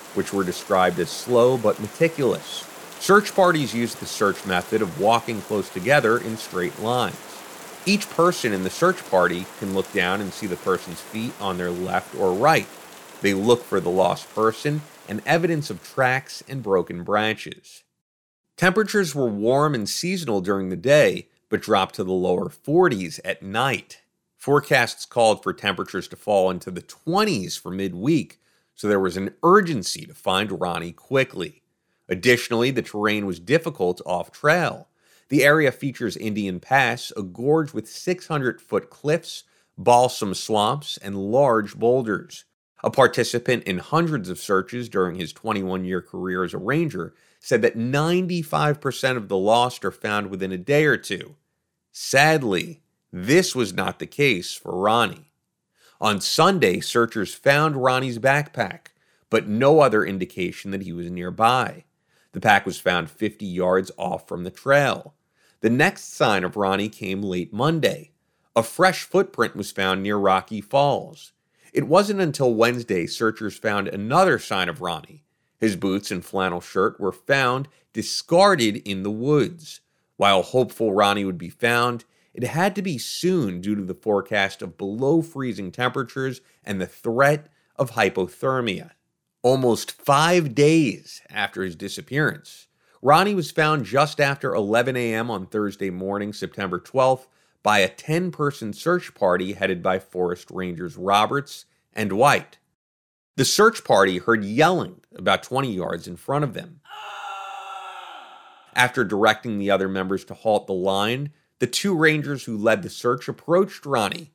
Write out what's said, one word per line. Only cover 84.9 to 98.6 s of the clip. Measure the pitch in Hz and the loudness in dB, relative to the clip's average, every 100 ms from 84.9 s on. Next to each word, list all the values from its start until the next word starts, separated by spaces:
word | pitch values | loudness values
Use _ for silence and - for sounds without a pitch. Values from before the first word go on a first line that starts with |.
| 110 135 165 | -2 2 2
freezing | 156 135 127 101 92 | 0 -6 -8 -6 -8
temperatures | - 123 135 120 135 131 123 _ _ | -4 -2 -2 -6 -6 -6 -8 _ _
and | - 98 | -8 -6
the | 90 | -6
threat | - 120 117 139 151 - _ _ | -6 -2 4 4 4 -4 _ _
of | - 131 | -4 -2
hypothermia. | 113 101 95 90 - 131 131 117 87 85 _ _ _ _ _ | 2 0 0 -4 -4 -2 -2 -2 -6 -10 _ _ _ _ _
Almost | 120 131 123 110 - | 2 4 4 2 -2
five | - - 143 165 180 147 | -6 2 4 4 4 2
days | 113 147 165 131 87 - - _ | 4 4 6 2 -2 -12 -20 _
after | 107 98 90 | -6 -6 -4
his | 95 | -8
disappearance, | 80 98 - - 139 139 - - - _ _ _ _ | -8 -12 -12 -6 -2 -2 -2 -12 -20 _ _ _ _
Ronnie | 127 156 202 | 4 6 6
was | 196 147 | 0 -2
found | - 156 151 95 | 0 2 2 0
just | 131 151 - | 0 0 0
after | 139 139 131 | -2 -2 -2
eleven | 90 101 113 131 127 | -2 2 2 2 0
A | 117 | -2
M | 110 120 | -2 -2
on | 101 90 | -6 -4
Thursday | 107 104 98 98 | -4 -4 -4 -6
morning, | 90 95 101 104 | -6 -4 -4 -6
September | 104 92 - 95 90 | -8 -10 -6 -6 -6
twelfth, | - 131 131 131 _ _ _ _ | -4 0 2 2 _ _ _ _
by | 104 104 | 2 4
a | 95 | 4
ten-person | - - 165 180 151 143 143 | 0 -4 -2 -2 -4 -4 -4